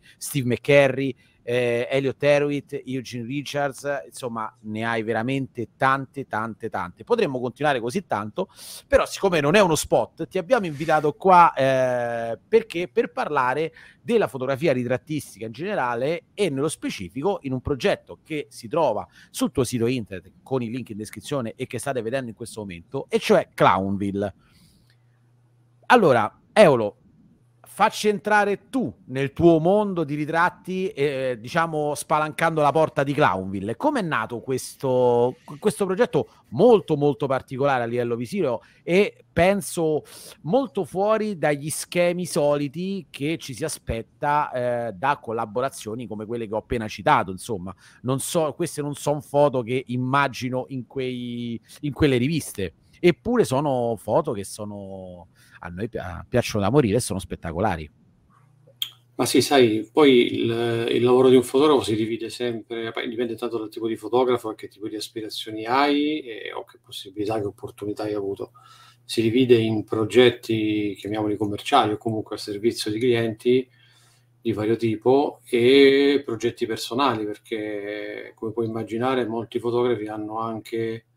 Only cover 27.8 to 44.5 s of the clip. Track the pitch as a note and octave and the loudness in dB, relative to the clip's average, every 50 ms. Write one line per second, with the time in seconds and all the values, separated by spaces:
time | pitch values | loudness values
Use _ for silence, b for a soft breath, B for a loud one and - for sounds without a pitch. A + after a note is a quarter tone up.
27.8 | G3 - - - - G#3+ G#3 F3+ - G#3+ G#3+ G#3 G#3 G3+ G3 - - _ - C4 | 0 0 0 0 0 0 0 0 0 0 2 2 2 2 -2 -4 -6 _ -4 -4
28.8 | G#3+ B2 - - _ - B2+ C3 C#3 C#3 - - D#3+ E3+ E3 D#3+ D#3 F3 G3+ G#3+ | -4 -4 -6 -10 _ -8 -4 -4 -4 -4 0 4 6 6 6 6 4 4 2 2
29.8 | G#3+ G3+ F#3+ E3+ D#3+ C3+ D3 D3 D3+ C#3+ D#3 E3 F3 F3 - - - F3 F#3 F#3 | 2 0 -2 -4 -4 -4 -4 -6 -4 -2 0 0 0 0 -2 -6 -8 -8 -4 -4
30.8 | F#3 F#3+ - C3+ C#3+ D3+ C#3 C3 C3+ C3 B2+ A2 G#2+ B2+ B2+ E3 E3 E3 D#3 D3+ | -4 -4 -2 -2 -2 -2 -2 -2 -4 -4 -4 -6 -8 -4 -2 -2 -2 0 -2 -4
31.8 | D3+ D3 C#3+ - - - D#3+ D3+ D3+ D#3 D3 - E3+ E3 E3 D#3 D3 C#3+ C3+ D#3+ | -4 -4 -4 -6 -4 -2 0 0 0 -2 -2 0 0 0 2 2 2 4 4 4
32.8 | D#3+ D3+ - - C#3 C#3 C#3+ D3 D3 A2+ F2+ F#2+ F#2 G2 F#2+ G2 F#2 G#2+ A#2 - | 2 2 2 0 -2 0 2 2 4 4 2 0 -2 -4 -6 -6 -4 -6 -4 -2
33.8 | - D4+ D4+ B3 F#3+ D#3+ C#3+ A2+ A2 A2+ B2 A2+ - - C3 B2 - - - - | -2 0 0 0 -2 -2 -2 -2 -2 -4 -6 -8 -6 -4 -4 -4 -6 -8 -10 -6
34.8 | - C3+ B2+ B2+ B2 B2 A#2+ A#2+ A#2+ B2+ B2+ - _ - D3+ C#3+ - G#3 - - | -2 0 2 4 4 4 4 4 2 2 0 -6 _ -18 -14 -4 -2 -2 0 0
35.8 | G3+ F3 F#3 F3+ B3 - - D3 A2+ b b b b _ G2 C3 G3+ B3 A#3 F#3+ | -2 -2 0 0 0 0 0 -2 -2 b b b b _ 0 4 6 8 8 6
36.8 | - - D#3 C#3 C#3+ D3 C#3+ - D3 C3 C3+ B2 - - C3+ B2 C#3 C#3+ C3+ B2+ | 4 2 0 2 2 2 2 0 -2 -2 -2 -4 -4 -6 -4 -2 0 2 2 0
37.8 | A#2+ A#2 A#2 A#2+ B2 A#2+ A#2+ A#2 B2 A2 - G#3 E3+ C3 A#2 - b b b b | 0 -2 -2 -2 -2 -2 -2 -4 -4 -4 -4 -2 0 0 -2 -4 b b b b
38.8 | b D#3+ E3+ F#3+ G#3 - - - _ _ _ D#3+ E3+ F#3+ G3+ G3+ - - - F3+ | b 0 2 2 2 0 -2 -10 _ _ _ 2 4 4 4 2 -2 -6 -4 -2
39.8 | E3 D#3 D#3 C#3+ B B B B B B B B - D3 G3 C4+ C#4 G#3+ - G3+ | 0 0 0 -2 B B B B B B B B -4 0 0 0 0 0 -4 -6
40.8 | F3 - - F3+ G3+ G#3+ A3 G#3+ G#3+ G#3+ G3+ D#3 D#3 D3+ D3+ C#3 C#3+ D#3 - - | -6 -4 -2 -2 0 2 2 0 0 -4 -4 -2 0 0 0 -2 -4 -8 -8 -8
41.8 | - - - F3 F3 F3 F3 F3+ F3+ D#3 - E3+ D3 D3 D3 C#3+ D3 C#3+ C3 E3 | -8 -4 0 0 2 2 0 -2 -4 -4 -2 0 2 2 2 0 -2 -4 -6 -6
42.8 | F3+ F#3+ G3 F#3+ C#3 - - - C#3 D3+ E3 C#3+ - - B2+ G2 D3+ D3+ - - | -6 -6 -6 -8 -10 -12 -10 -6 -6 -4 -4 -6 -8 -12 -10 -8 -8 -8 -8 -8
43.8 | _ - A2+ A2+ A2 - _ _ D3+ D3 D3 D3 C#3+ - | _ -6 -6 -6 -8 -12 _ _ -2 0 0 0 0 -2